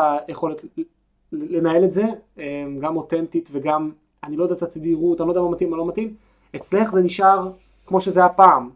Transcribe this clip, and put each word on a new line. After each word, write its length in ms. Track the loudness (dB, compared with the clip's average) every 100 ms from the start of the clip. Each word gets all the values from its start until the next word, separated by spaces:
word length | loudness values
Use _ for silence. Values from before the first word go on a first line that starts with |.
| 2 0 -4
היכולת 360 | -6 -6 -6
ל-, 180 | -12 -12 -12 _ _ _ _
לנהל 520 | -12 -6 -2 0 2
את 80 | 2
זה, 120 | 2 -2 -4 -14 -14
אמ, 40 | -10 -10 -8 -8
גם 160 | -6 -6
אותנטית 520 | -4 -4 -2 -4 -6
וגם, 400 | -6 -2 -2 -4 -10 _ _
אני 120 | -10 -4
לא 60 |
יודע 120 | -2
את 80 | -2
התדירות, 580 | -6 -6 -2 0 0 0
אני 60 | 0
לא 40 |
יודע 80 | 0
מה 80 | -2
מתאים, 200 | -2 -2
מה 60 | -2
לא 100 | -4
מתאים. 260 | -4 -8 -10 _ _ _ -16
אצלך 360 | -4 0 2
זה 100 | 2
נשאר 480 | 0 4 4 4 0 -10 _ _ _
כמו 140 | -2
שזה 200 | 2 4
היה 80 | 4
פעם. 420 | 8 8 6 0